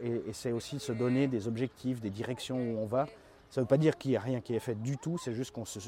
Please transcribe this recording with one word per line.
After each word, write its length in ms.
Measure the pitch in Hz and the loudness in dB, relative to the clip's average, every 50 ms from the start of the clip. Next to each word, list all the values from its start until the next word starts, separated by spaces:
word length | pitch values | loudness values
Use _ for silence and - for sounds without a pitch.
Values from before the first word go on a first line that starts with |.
et, 260 | 120 120 117 110 - 107 | -2 -2 -2 -2 -2 -4
et 40 | |
c'est 200 | 104 - - 123 | -8 -4 -2 -2
aussi 260 | 117 117 - - 143 135 | -2 -2 -2 -4 -8 -6
se 140 | - - | -4 -2
donner 340 | 117 113 123 123 127 131 139 135 | 0 2 2 4 4 4 4 4
des 200 | 127 107 98 117 | 2 0 0 -2
objectifs, 520 | 113 113 131 123 - - - 127 127 120 | -2 0 -2 -4 -4 -4 -2 -2 -2 -2
des 100 | 110 101 | -2 -4
directions 480 | 98 107 117 123 123 - - - 131 127 | -4 -4 -4 -4 -4 -6 -4 -4 -2 -2
où 200 | 123 117 113 110 | 0 0 0 -2
on 80 | 107 | -2
va. 200 | 104 120 131 147 - - - - - - - - - | 0 2 0 0 0 -4 -16 -20 -20 -20 -20 -14 -4
Ça 100 | - 135 | 0 0
veut 80 | 127 - | 4 6
pas 80 | 139 | 6
dire 200 | 143 156 156 - | 8 8 6 4
qu'il 140 | - - 135 | 4 2 2
y 60 | 123 | 2
a 40 | 101 | 2
rien 200 | 98 127 131 120 | 2 0 -2 -2
qui 120 | - - 117 | -2 0 -2
est 20 | 110 | 0
fait 160 | - 127 113 | 0 -2 -4
du 240 | 107 113 131 139 131 | -2 -2 -2 -2 -2
tout, 180 | - 160 170 | -2 -2 -4
c'est 160 | 170 - 127 | -2 -2 -4
juste 200 | 113 120 131 - | -2 -2 -4 -6
qu'on 120 | - 120 113 | -6 -8 -8
se, 140 | - - 104 95 | -8 -8 -10 -8